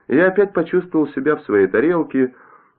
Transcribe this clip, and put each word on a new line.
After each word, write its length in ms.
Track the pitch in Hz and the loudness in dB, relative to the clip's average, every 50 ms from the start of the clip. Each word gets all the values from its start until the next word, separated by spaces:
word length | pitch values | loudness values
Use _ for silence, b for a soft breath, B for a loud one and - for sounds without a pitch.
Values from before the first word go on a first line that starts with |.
| b - | b -2
и 80 | 120 | 0
я 120 | 147 180 185 | 2 2 2
опять 260 | 185 202 202 196 - | 2 0 -2 0 -2
почувствовал 540 | 180 160 - - 185 180 180 - 156 151 139 | -4 -4 -2 -2 -4 -2 -2 -2 -2 -2 -2
себя 300 | - 135 135 151 151 151 | -4 -4 -2 -2 -2 -2
в 40 | |
своей 240 | - - 104 101 95 | -2 0 2 2 2
тарелке, 720 | 92 95 110 131 170 180 165 151 - - 131 127 127 b b b b b b b b b | 2 2 0 0 0 0 -2 -2 -2 -2 -2 -2 -2 b b b b b b b b b